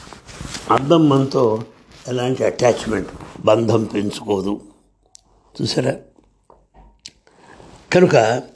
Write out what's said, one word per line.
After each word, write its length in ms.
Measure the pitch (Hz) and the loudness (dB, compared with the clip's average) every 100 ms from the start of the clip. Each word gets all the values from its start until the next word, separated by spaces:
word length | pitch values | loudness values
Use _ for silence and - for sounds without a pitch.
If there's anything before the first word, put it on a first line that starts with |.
| - - - - - - - | -20 -20 -20 -16 -14 -10 -2
అద్దం 380 | 120 139 165 151 | 0 4 4 4
మనతో 560 | 135 135 143 117 110 117 _ _ - - | 4 2 0 0 -2 -8 _ _ -20 -10
ఎలాంటి 360 | 127 123 127 | -6 -4 -2
అటాచ్‌మెంట్, 640 | 110 - 123 - - 101 - - - - | -2 0 0 0 -2 -6 -6 -12 -18 -4
బంధం 440 | 104 110 113 117 | 2 2 2 0
పెంచుకోదు. 800 | 104 104 101 - 104 98 95 98 - _ _ _ _ _ _ _ _ - | 0 -4 -4 -6 -4 -2 -2 -6 -10 _ _ _ _ _ _ _ _ -8
చూసారా? 340 | - 160 131 - - _ _ _ _ _ _ _ - _ - _ _ _ - - - - - | -6 -2 -2 -4 -10 _ _ _ _ _ _ _ -20 _ -20 _ _ _ -20 -20 -20 -20 0
కనుక 500 | 175 180 143 110 127 - | 4 4 4 4 0 -6